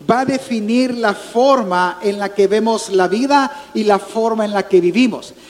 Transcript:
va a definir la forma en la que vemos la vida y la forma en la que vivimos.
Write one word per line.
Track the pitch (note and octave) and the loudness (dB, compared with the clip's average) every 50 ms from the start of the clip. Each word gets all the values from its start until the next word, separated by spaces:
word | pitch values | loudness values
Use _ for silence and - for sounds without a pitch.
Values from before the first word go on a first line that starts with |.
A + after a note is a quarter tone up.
| - - | -2 0
va | A3+ B3 | 0 0
a | C4 | 0
definir | B3+ C4+ C4 C4 - B3 A3 G#3 G#3 A#3 B3 B3+ B3 A#3+ | 0 -2 -4 -4 -4 -6 -4 -2 0 0 0 0 0 -2
la | A#3+ A3+ G#3 G3+ | -2 -2 -2 -2
forma | G#3 - - - A#3 B3+ C#4 C4+ B3+ A3 F#3+ F3 F3+ F3+ F3+ F3 - - | -4 -8 -4 0 2 4 4 4 2 2 0 0 0 0 0 -2 -2 -4
en | G3+ G3+ G3+ | -4 -2 -2
la | G3+ G3 | -4 -4
que | G3+ G#3 G3 | 0 2 2
vemos | F#3 G#3 G#3+ A3 A3+ A3+ G#3+ - - | 2 2 0 0 0 -2 -2 -2 -2
la | G3 F#3 F3+ F3 | 0 2 2 2
vida | F#3 A3 C4 C4+ C#4+ C#4 C4+ C4 - - - - - | 0 0 0 2 2 2 2 0 -4 -10 -16 -8 -4
y | A3 G#3+ | -2 2
la | G#3 G3+ G3 | 2 2 2
forma | G3 - - A3+ A3 A3+ A3+ A3 G#3+ | 0 -4 -4 -2 -2 0 0 -2 -2
en | G#3 G#3 | -2 -2
la | G3 F#3+ | -4 0
que | - F#3+ F3+ | 2 2 4
vivimos. | F3 F3 E3+ A3+ B3+ A#3+ F3+ A#2+ - - - - - - | 4 4 2 2 2 2 0 -4 -10 -16 -20 -20 -20 -20